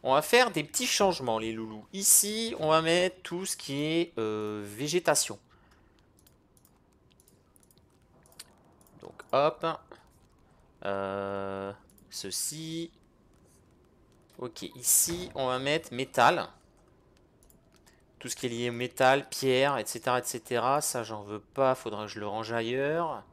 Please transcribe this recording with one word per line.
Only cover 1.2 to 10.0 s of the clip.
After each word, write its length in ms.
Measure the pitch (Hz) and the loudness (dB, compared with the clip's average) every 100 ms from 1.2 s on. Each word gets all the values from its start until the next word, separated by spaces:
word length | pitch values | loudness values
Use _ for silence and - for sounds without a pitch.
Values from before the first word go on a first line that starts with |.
| 127 110 | 0 0
les 160 | 113 | -2
loulous. 320 | 113 110 107 107 | -6 -8 -10 -12
Ici, 600 | 190 196 - 208 214 226 233 | -2 4 4 4 -2 -4 -2
on 100 | 156 | 4
va 140 | 156 | 4
mettre 400 | 160 170 185 185 | 4 2 2 -2
tout 240 | - 175 196 | -10 -8 -6
ce 100 | - | -6
qui 260 | - 143 | -6 -4
est, 300 | 151 165 170 - | 0 0 -2 -2
euh, 440 | 110 107 107 107 101 | -2 -2 -4 -6 -10
végétation. 720 | 104 147 175 170 147 - 104 _ _ _ _ _ _ _ _ _ _ _ _ _ _ _ _ _ _ _ _ _ _ _ _ _ _ _ _ _ - - _ _ _ _ - | -6 -2 0 2 0 0 -6 _ _ _ _ _ _ _ _ _ _ _ _ _ _ _ _ _ _ _ _ _ _ _ _ _ _ _ _ _ -20 -20 _ _ _ _ -20
Donc 220 | - - - | -20 -20 -2
hop. 340 | 127 151 156 165 160 _ - | 2 2 0 -6 -6 _ -20